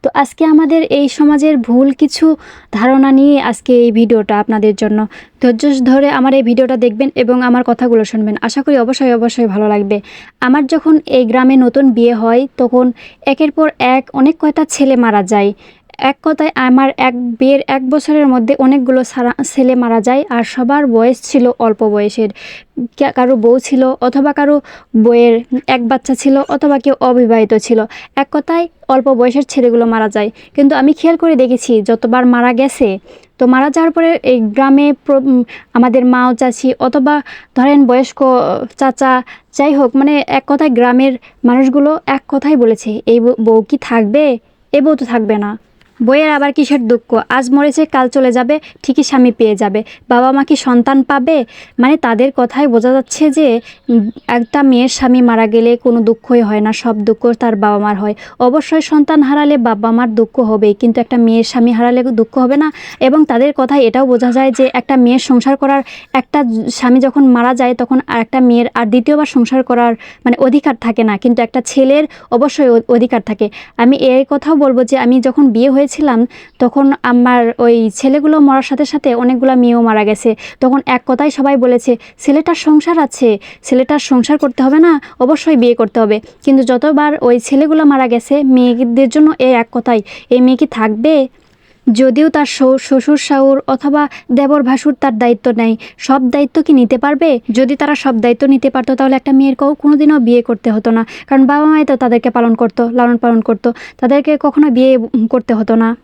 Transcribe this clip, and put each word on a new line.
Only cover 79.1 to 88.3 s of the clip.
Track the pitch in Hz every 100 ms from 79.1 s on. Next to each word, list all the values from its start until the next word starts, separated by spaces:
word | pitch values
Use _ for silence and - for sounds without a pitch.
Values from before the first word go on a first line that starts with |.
অনেকগুলা | 240 247 254 262
মেয়েও | 254 240 240
মারা | 226 214
গেছে। | 208 208 240 220 - -
তখন | 254 277 -
এক | 247 -
কথায় | 247 294
সবাই | 285 277 277
বলেছে, | 247 247 247 233 - _
"ছেলেটার | - 302 320
সংসার | 330 311 302 330 330
আছে, | 285 - 240 208 - -
ছেলেটার | - 254 254 294
সংসার | - 254 233 294
করতে | 285 247
হবে | 262 302
না, | 339 302 - -
অবশ্যই | 254 302 - 294
বিয়ে | 240
করতে | 233 220 240
হবে।" | 214 214 - _
কিন্তু | - 269
যতবার | 247 247 294 294 294 294
ওই | 240 240
ছেলেগুলো | - 277 302 311
মারা | 302 269 254
গেছে, | 240 -